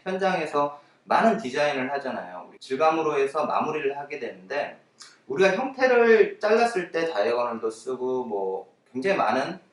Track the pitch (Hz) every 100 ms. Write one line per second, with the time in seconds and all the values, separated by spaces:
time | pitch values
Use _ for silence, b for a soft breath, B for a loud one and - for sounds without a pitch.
0 | 185 190 190 175 151 147 143 B B B
1 | - 117 226 196 127 147 147 135 131 139
2 | 131 117 - - - - - 131 160 160
3 | 156 147 135 156 147 143 147 151 139 143
4 | 139 143 113 92 92 196 - - _ _
5 | B B - 143 208 226 269 - 254 240
6 | 233 220 196 - 208 226 233 190 175 165
7 | 165 131 110 120 120 113 110 110 127 123
8 | 127 127 117 101 95 95 - _ _ 127
9 | 190 - - - - 185 _